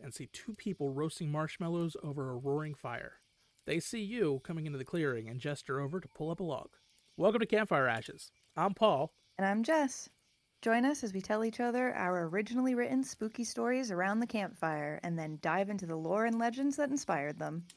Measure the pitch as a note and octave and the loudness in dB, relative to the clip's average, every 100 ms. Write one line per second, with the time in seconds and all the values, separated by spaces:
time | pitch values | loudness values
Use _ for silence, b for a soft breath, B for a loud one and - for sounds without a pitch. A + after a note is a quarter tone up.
0 | C#3 - - - - G#3 G#3+ F3+ C#3 C3+ | -12 -12 -12 -12 -12 -8 -6 -2 -2 0
1 | D#3+ - D#3 D3+ D#3 - E3+ E3+ E3 - | -2 -2 -2 -2 -2 -4 -2 0 -2 -4
2 | D3+ C#3+ C3 B2 C#3 D3 D#3 C#3+ B2+ A#2 | -6 -4 -4 -4 0 0 -2 -6 -8 -8
3 | - - _ _ _ _ - D#3+ - A#3 | -8 -14 _ _ _ _ -2 -2 -2 -4
4 | G3+ A#3+ E3 C3+ - E3 D#3 C#3 C3 F3 | -4 2 2 2 -2 -6 -4 -6 -4 -2
5 | D3 A#2 A2 B2 D3+ C#3+ - C3+ C#3 F3+ | 0 0 -4 -6 -4 -6 -4 -2 -2 -4
6 | - - D#3 E3+ F3 C3 - _ _ _ | -8 -8 -6 -4 -4 -6 -8 _ _ _
7 | _ - F#3 A3 A3+ G#3+ G#3+ D#3 B2+ A2+ | _ 0 4 4 4 2 4 4 4 2
8 | - - - _ _ - F#3 F#3+ G#3+ C#3+ | -2 -12 -16 _ _ 0 0 6 6 6
9 | D#3+ _ _ - G3 G#3+ A#3 D#4+ C4+ - | 2 _ _ 0 2 4 4 4 4 0
10 | - _ _ _ _ _ A#3 A#3 C4 D4 | -12 _ _ _ _ _ 2 4 4 2
11 | A3 F#3+ F#3 G#3+ A3+ A3 A#3+ A#3+ B3+ - | -2 -4 0 0 0 0 0 2 0 0
12 | F3+ F3+ E3 F#3 G#3+ A#3+ C4 A#3+ A#3+ C4 | 0 2 0 0 0 2 2 2 2 0
13 | C4 - G#3+ - A3 - A#3 B3+ B3 F3 | -2 -4 -6 -4 -6 -2 0 0 0 0
14 | F#3+ G#3+ A#3 A3 F#3+ - D#3+ D3+ D3 D3+ | 2 2 0 -2 -4 -2 -2 0 -2 -4
15 | F3 E3+ D#3 D#3 D#3+ F3 G3+ G3+ F3 D#3+ | -4 -4 -4 -4 0 2 2 -2 -4 -4
16 | D#3+ G3 A#3 A3+ A#3 B3 C#4 C#4 C#4+ C#4 | 0 2 2 2 0 0 0 0 0 0
17 | - E3 D3 D#3+ D3+ D#3+ E3+ | 0 0 0 -4 -4 -6 -10